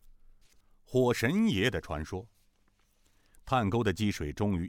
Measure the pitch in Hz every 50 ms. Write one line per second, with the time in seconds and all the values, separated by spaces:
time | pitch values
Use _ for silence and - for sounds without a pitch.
0 | - - - - - - - - - _ _ - _ _ - _ _ - - 127
1 | 127 123 - - - 120 175 208 226 220 139 92 101 127 - 82 - - 80 76
2 | - - 98 92 107 - _ _ _ _ _ _ _ _ _ _ _ _ _ _
3 | _ _ _ _ _ _ _ - _ - 135 127 110 98 98 117 117 104 87 85
4 | 110 104 95 - 82 73 71 - 104 104 98 85 87